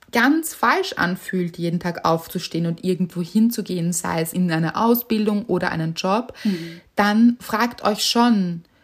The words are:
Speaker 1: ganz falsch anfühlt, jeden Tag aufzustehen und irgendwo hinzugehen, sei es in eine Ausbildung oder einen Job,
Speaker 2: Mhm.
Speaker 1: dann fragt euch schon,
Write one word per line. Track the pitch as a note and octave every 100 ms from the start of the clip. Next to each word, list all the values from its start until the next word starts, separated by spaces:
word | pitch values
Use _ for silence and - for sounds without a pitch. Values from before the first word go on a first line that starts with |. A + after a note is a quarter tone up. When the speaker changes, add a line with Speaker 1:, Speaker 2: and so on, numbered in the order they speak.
| -
Speaker 1:
ganz | A#3 C4 D#4+ D#4+
falsch | - A#3+ E4+ F#4+
anfühlt, | - F3 F#3 - F#3 F3 E3+
jeden | E3+ E3+
Tag | F3 E3+
aufzustehen | E3 E3 - F3+ - E3 E3+
und | E3
irgendwo | F3+ E3+ F3 F3
hinzugehen, | E3+ G#3+ A#3 A3+ F#3 F3+ E3+
sei | F3 F3 E3+
es | E3
in | F#3 F3
eine | D#3+ E3 -
Ausbildung | A3+ A#3 - A3 G#3+ G#3
oder | - F3+ F3+
einen | E3 E3
Job, | D#3+ F#3 G#3+ A#3+ -
Speaker 2:
Mhm. | G#3 E3+ E3+ E3+ _ -
Speaker 1:
dann | G#3 G#3+ A#3+ A#3+
fragt | - G#3+ A#3+ -
euch | G#3 G#3
schon, | - A#3 A#3+ G#3 F3 E3+ - _